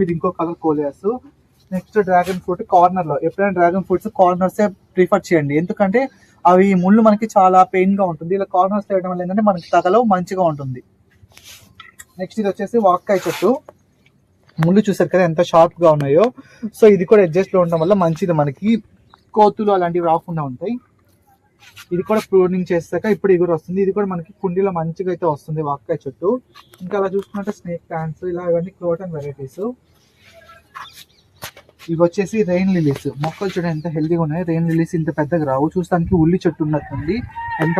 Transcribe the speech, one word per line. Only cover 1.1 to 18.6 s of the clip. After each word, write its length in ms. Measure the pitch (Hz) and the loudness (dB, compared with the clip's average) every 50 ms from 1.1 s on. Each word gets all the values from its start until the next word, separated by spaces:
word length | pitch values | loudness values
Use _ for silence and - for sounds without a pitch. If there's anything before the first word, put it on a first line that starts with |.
| 247 254 _ - _ _ _ _ _ _ _ - 190 | -6 -6 _ -18 _ _ _ _ _ _ _ -10 -10
నెక్స్ట్ 220 | 180 - _ - 214 196 185 | -10 -8 _ -2 -2 0 2
డ్రాగన్ 300 | 185 175 180 185 190 180 - | 2 2 2 0 -4 -6 -4
ఫ్రూట్ 180 | - 180 - - - 196 | -6 -6 -6 -4 0 4
కార్నర్లో, 420 | 175 175 180 185 185 170 151 143 131 156 | 4 4 4 2 0 -4 -4 -4 -2 -4
ఎప్పుడైనా 280 | 165 - - 196 202 185 | -4 -2 0 -2 0 0
డ్రాగన్ 260 | 175 170 175 180 196 175 | 2 0 2 2 0 -2
ఫ్రూట్స్ 240 | - 185 180 - 208 - - | -2 -4 -4 -4 -6 0 2
కార్నర్సే 480 | 185 175 180 180 185 180 - - 214 202 190 _ _ _ - | 2 2 2 0 -2 -2 0 0 -2 -2 -2 _ _ _ 0
ప్రిఫర్ 280 | 185 180 175 208 190 - - | 0 2 2 2 -2 0 0
చేయండి, 260 | 180 160 147 139 143 156 | 0 0 0 0 -2 -2
ఎందుకంటే 400 | 175 180 208 - 202 190 190 247 269 269 _ _ _ _ _ _ - 170 | -2 -2 -2 -2 -2 0 0 0 -2 -2 _ _ _ _ _ _ 2 4
అవి 180 | 180 185 190 202 196 180 | 6 6 6 4 4 2
ముళ్ళు 180 | 175 185 208 226 220 | 4 4 4 6 6
మనకి 200 | 220 208 208 220 214 - | 4 4 2 0 0 2
చాలా 240 | 208 185 185 185 185 185 - | 4 4 6 6 6 4 4
పెయిన్గా 320 | - 185 185 190 196 196 196 180 | 4 0 2 2 2 0 0 -2
ఉంటుంది. 200 | 160 147 165 165 196 | -2 -6 -6 -4 -4
ఇలా 100 | 196 196 - - | -4 -4 -2 0
కార్నర్స్ 320 | - 185 190 208 208 190 - | 0 0 2 0 -4 -4 -2
వేయడం 180 | 202 185 180 185 | -2 -2 -2 -2
వల్ల 120 | 180 175 175 | -6 -6 -6
ఏంటంటే 200 | 175 190 214 214 208 | -4 -2 0 2 2
మనకి 180 | 190 175 - - - | 0 0 -2 0 0
తగలవు, 300 | 175 - 180 190 233 247 220 | 0 2 2 2 2 2 2
మంచిగా 320 | 190 180 175 - 190 185 185 165 | 0 0 -2 -4 -4 -2 -2 -2
ఉంటుంది. 300 | 151 139 139 131 127 127 - _ _ _ _ _ _ _ - _ _ - _ - - - _ _ _ - - - _ _ - _ _ 175 | -2 -4 -8 -10 -10 -12 -14 _ _ _ _ _ _ _ -20 _ _ -20 _ -20 -20 -20 _ _ _ -20 -20 -20 _ _ -20 _ _ -12
నెక్స్ట్ 180 | 185 180 - 220 | -12 -10 -6 -4
ఇది 60 | 208 196 | -4 -4
వచ్చేసి 260 | 185 - 202 190 - 233 208 | -4 -4 -6 -2 -2 2 2
వాక్కాయ 340 | 185 175 180 - - 202 185 - | 2 2 2 0 -2 -2 -2 0
చెట్టు, 240 | 175 156 - 175 202 254 302 - - - _ _ _ _ _ _ _ _ _ _ _ _ _ _ _ - - | -4 -6 0 0 0 0 0 -4 -14 -20 _ _ _ _ _ _ _ _ _ _ _ _ _ _ _ -4 -2
ముళ్ళు 220 | 160 165 190 208 208 | 0 2 2 2 2
చూసారు 240 | 202 175 - 180 143 - | 2 0 0 -2 0 2
కదా 100 | 180 185 170 | 2 2 2
ఎంత 100 | 160 165 175 - | 0 0 -2 2
షార్ప్గా 380 | - 165 165 170 - 165 175 165 151 | 4 4 4 4 2 2 2 2 4
ఉన్నాయో. 280 | 151 143 139 143 165 214 254 - - - - - - 240 208 - - | 2 2 2 4 4 4 2 0 -6 -20 -20 -20 -12 -12 -10 -2 4
So 60 | 233 214 202 | 6 6 6
ఇది 100 | 180 185 - | 6 4 4
కూడా 120 | 226 208 190 | 4 4 4
ఎడ్జెస్ట్లో 320 | 170 147 180 196 - - 185 175 | 4 2 -2 -2 0 2 0 2
ఉండడం 160 | 170 170 165 | 2 0 0
వల్ల 120 | 160 175 208 196 175 | 2 2 2 2 2
మంచిది, 300 | 165 165 - 202 175 170 156 | 0 0 -2 -2 -2 0 0
మనకి 300 | 147 143 135 - | 0 -2 -2 -4